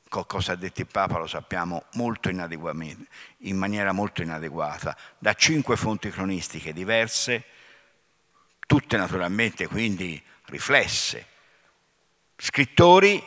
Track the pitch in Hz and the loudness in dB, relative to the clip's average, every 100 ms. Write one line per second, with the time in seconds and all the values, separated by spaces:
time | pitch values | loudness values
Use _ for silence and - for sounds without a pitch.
0 | _ 101 - 98 92 90 92 - 87 101 | _ -8 -4 -4 -4 -4 -6 -8 -6 -2
1 | 95 87 80 80 - 92 87 85 - 117 | -2 -2 -6 -8 -6 -6 -4 -6 -8 -6
2 | 120 110 95 92 85 80 82 78 78 101 | -4 -4 -4 -4 -6 -8 -8 -8 -10 -14
3 | - - - _ 95 95 98 104 98 95 | -20 -20 -20 _ -6 -4 -2 -2 -2 0
4 | 101 - 82 80 78 80 76 76 76 - | -4 -4 -6 -8 -8 -6 -6 -6 -8 -10
5 | - _ 107 107 - 156 131 120 117 107 | -14 _ -2 2 2 2 0 0 0 -4
6 | 104 92 95 92 - 80 80 78 95 113 | -6 -6 -4 -4 -6 -10 -10 -8 -2 0
7 | 113 - - 117 - - - - _ _ | 0 -2 -2 -2 -6 -20 -20 -20 _ _
8 | _ _ _ _ _ _ - 143 - 110 | _ _ _ _ _ _ 2 2 4 0
9 | 90 90 87 104 113 - 85 101 113 92 | 0 -2 -2 0 0 -2 -6 -2 -2 -2
10 | 92 76 - - - - - 139 - - | -6 -8 -14 -20 -14 -8 2 2 2 -2
11 | - - - _ _ _ _ _ _ _ | -4 -6 -12 _ _ _ _ _ _ _
12 | _ _ _ - - - 139 - 170 185 | _ _ _ -10 -2 0 4 8 10 10
13 | 101 - | 8 4